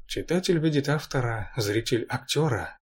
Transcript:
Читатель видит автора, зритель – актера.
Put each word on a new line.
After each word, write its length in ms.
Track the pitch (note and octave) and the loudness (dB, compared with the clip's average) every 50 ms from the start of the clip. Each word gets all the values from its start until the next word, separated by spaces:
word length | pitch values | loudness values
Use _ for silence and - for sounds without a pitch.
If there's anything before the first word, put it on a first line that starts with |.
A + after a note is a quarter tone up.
| - | -10
Читатель 520 | - - - G2 - E3 F3+ F3+ - F3+ D#3+ | -8 -6 -6 -2 0 0 2 2 2 2 4
видит 300 | D3+ D#3+ D3+ C#3+ C#3+ C#3+ | 4 4 2 2 2 2
автора, 640 | D3 D#3 - - - C#3+ B2 A#2+ A2+ A2 G#2 - - | 0 0 -2 -2 -2 -2 0 0 -2 -4 -6 -6 -4
зритель – 480 | - A2 G2+ G#2 A2+ A2 - C3 A2+ - - | -2 0 0 0 0 0 2 0 0 0 -2
актера. 720 | - - - - - C#3 D#3 D#3 A#2+ G2 E2+ - - - _ _ _ | -6 -6 -4 -2 0 0 2 2 0 0 -2 -6 -10 -16 _ _ _